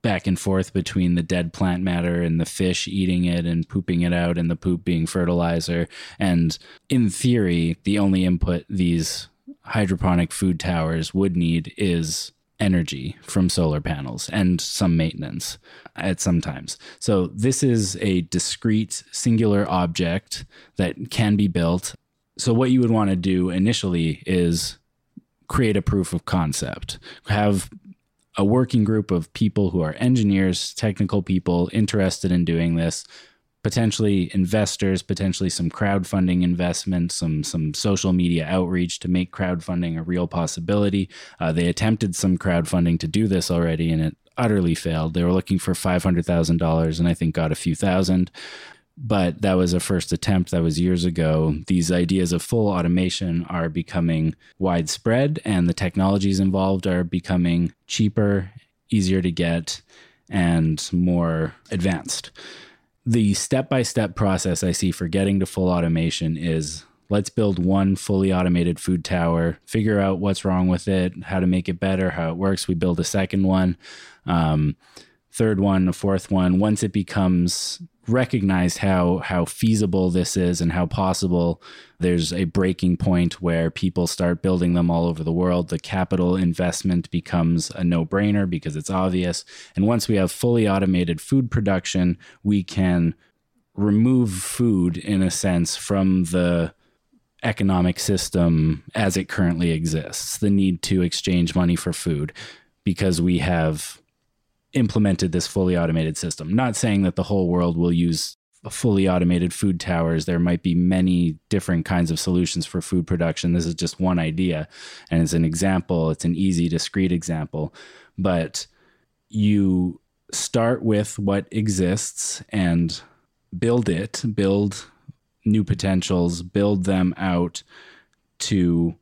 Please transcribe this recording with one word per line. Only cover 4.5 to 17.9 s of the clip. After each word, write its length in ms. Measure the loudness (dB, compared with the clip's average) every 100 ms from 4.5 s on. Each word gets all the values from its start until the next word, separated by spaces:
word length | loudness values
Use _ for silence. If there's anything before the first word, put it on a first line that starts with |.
poop 300 | -2 -2 -2
being 220 | 0 -2 0
fertilizer. 800 | 0 0 0 0 -2 -2 -2 -4 -8 -20 -4
And 360 | 0 2 0 -2 -14 -20 _
in 220 | 0 0
theory, 680 | 0 0 2 2 2 0 -2
the 160 | -2 0
only 260 | 2 2
input 420 | 2 2 0 -2 -4
these 580 | 0 2 2 -2 -6 -12 _ -20 -20
hydroponic 680 | -6 -2 0 0 2 2 0
food 300 | 0 0 0
towers 540 | -2 -2 0 -2 -2
would 240 | 0 0 2
need 340 | 2 0 -2 -4
is 540 | 0 0 -2 -6 -10 _ _ _
energy 560 | 0 2 0 -6 -10 -12
from 260 | -4 0 2
solar 320 | 2 0 0
panels 480 | -4 -6 -6 -10 -6
and 320 | 0 2 0
some 340 | -2 -2 2
maintenance 600 | 2 0 -4 -10 -8 -10 -12 -18 -20 -20 -8
at 240 | -6 -2
some 220 | 0 0
times. 340 | -2 -10 -12 -16 -16 -8
So 280 | 0 0 0
this 340 | 0 0 2
is 340 | 2 2 0